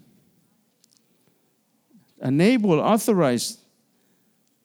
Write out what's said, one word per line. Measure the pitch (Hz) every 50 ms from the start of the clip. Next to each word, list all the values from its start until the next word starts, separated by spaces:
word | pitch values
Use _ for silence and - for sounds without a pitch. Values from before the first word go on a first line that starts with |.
| - _ _ _ _ _ _ _ _ _ _ _ _ _ _ _ _ _ _ _ _ _ _ _ _ _ _ _ _ _ _ _ _ _ _ _ _ _ _ 214 _ _ _ _
Enable, | - 127 131 147 170 214 262 254 208 208 165 147
authorize, | 120 143 214 226 - - 214 185 165 131 123 117 - - - - _ _ _ _ _ _ _ _ _ _ _ _ _ _ _ _ _ _ _ _